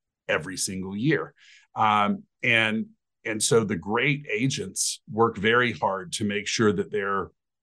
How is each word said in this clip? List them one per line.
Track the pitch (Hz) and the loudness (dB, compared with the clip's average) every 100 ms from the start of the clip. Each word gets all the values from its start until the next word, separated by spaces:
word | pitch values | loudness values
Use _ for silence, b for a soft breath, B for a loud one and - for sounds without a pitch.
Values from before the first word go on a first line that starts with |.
| _ _ - | _ _ -4
every | 98 82 90 | -2 -2 -6
single | - 95 95 101 | -6 -4 -6 -2
year. | 139 120 - _ b b b - | 0 0 -2 _ b b b 0
Um, | 110 107 104 98 - _ | 2 4 2 0 -6 _
and, | 127 117 110 110 104 _ _ _ - | 2 2 2 0 -6 _ _ _ -8
and | 107 | -4
so | - 117 | 2 4
the | 104 92 | 2 -2
great | 90 113 135 147 147 | -2 0 0 -2 -4
agents | 107 135 120 95 - - - - | -2 -2 -2 -6 -4 -4 -6 -4
work | 110 117 113 | 2 2 2
very | 107 120 120 | 2 4 2
hard | - 107 95 90 | 0 -2 -2 -6
to | - | -4
make | 107 104 101 | -4 -4 -2
sure | - 107 | 2 2
that | 101 98 | 2 -2
their, | 107 98 98 85 _ _ _ | -4 -2 -2 -4 _ _ _